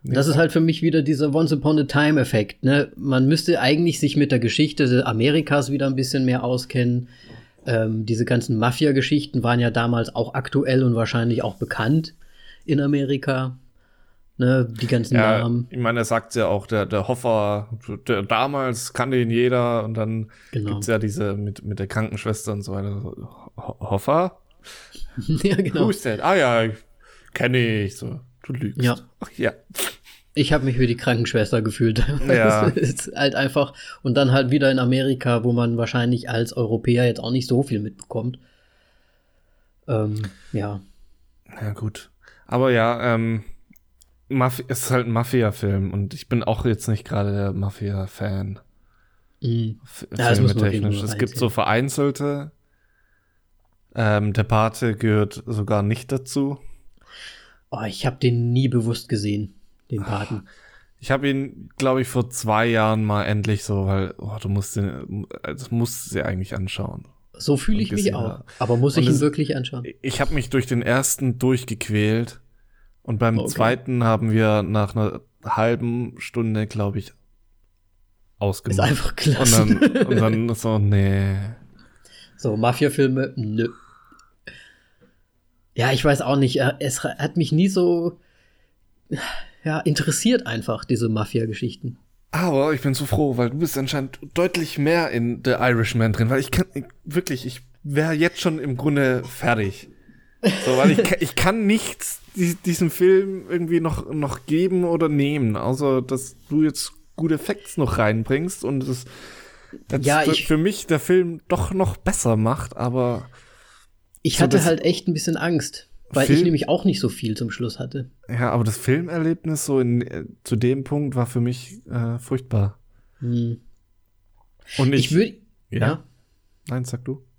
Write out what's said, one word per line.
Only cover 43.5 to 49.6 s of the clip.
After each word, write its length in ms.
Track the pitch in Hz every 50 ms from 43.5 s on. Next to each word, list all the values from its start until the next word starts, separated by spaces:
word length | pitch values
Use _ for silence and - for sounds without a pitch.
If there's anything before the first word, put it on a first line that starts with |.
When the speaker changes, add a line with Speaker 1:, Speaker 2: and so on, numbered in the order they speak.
| - - - _ - _ _ _ _ _ - _ _ _ _ _
Speaker 2:
Maf-, 340 | 135 135 127 127 127 127 127 127
es 160 | 131 - -
ist 60 | -
halt 140 | 131 127 120
ein 60 | 117
Mafia-Film 800 | 113 113 120 123 - 127 113 107 101 - - 101 98 98 95 98
und 220 | - 101 101 98 -
ich 140 | - - _
bin 160 | 127 120 -
auch 200 | - 113 - -
jetzt 220 | 123 110 110 -
nicht 180 | - 110 104 -
gerade 280 | - - 104 101 101
der 200 | 101 101 101 98
Mafia-Fan. 1080 | 95 95 101 98 98 - 107 101 101 98 95 95 - - 104 104 98 95 98 101 101 - _ _ _ _ _ _ _ _ _ _ _ _ _ _ _ _
Speaker 1:
Mhm. 380 | - 123 117 117